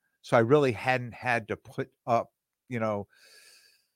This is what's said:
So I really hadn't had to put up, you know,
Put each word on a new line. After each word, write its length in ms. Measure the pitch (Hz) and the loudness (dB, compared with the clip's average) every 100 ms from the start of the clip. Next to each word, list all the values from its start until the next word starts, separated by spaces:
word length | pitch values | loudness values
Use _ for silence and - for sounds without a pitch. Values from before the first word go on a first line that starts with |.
| _ _ | _ _
So 160 | - 123 | 0 2
I 40 | |
really 300 | 113 147 135 | 4 4 4
hadn't 440 | 104 127 127 123 | 0 -2 -2 -4
had 340 | - 127 117 107 | -8 -4 -2 -4
to 80 | 98 | -10
put 340 | - - 127 _ 131 | -10 -12 -12 _ -2
up, 240 | 117 92 _ _ _ - | -2 -2 _ _ _ -10
you 100 | 120 | -6
know, 300 | 110 104 98 _ - - - - _ _ _ | -4 -4 -8 _ -20 -20 -20 -20 _ _ _